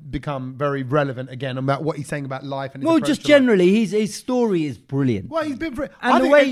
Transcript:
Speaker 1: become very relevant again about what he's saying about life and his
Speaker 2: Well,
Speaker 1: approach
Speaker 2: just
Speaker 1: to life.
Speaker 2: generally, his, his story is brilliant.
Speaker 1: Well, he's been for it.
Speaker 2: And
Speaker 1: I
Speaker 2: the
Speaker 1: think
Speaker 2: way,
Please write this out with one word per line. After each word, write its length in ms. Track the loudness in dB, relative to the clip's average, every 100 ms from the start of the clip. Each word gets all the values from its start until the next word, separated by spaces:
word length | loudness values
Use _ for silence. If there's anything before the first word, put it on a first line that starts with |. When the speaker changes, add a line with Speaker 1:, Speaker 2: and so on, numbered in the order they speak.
| -10
Speaker 1:
become 440 | -10 -6 -8 -8 -4
very 240 | -4 -2
relevant 480 | -2 0 0 -4 -10
again 260 | -8 -8 -4
about 260 | -2 -2
what 140 | -4 -6
he's 120 | -8
saying 180 | -8 -8
about 180 | -10
life 300 | -8 -8 -10
and 80 | -4
his 40 | 0
Speaker 2:
Well, 100 | 2
Speaker 1:
approach 120 | 2
Speaker 2:
just 140 | -2
Speaker 1:
to 80 | 4
life. 80 | 6
Speaker 2:
generally, 340 | 6 6 6
his, 180 | 4 2
his 220 | 0 -2
story 500 | -4 -4 0 0 0 -2
is 100 | -6
brilliant. 540 | -6 0 0 0 -2
Speaker 1:
Well, 140 | -6
he's 120 | -4 -6
been 160 | -8
for 100 | -8
it. 80 | -10 -4
Speaker 2:
And 100 | 0
Speaker 1:
I 60 | 2
Speaker 2:
the 40 |
Speaker 1:
think 80 | 6
Speaker 2:
way, 100 | 6 6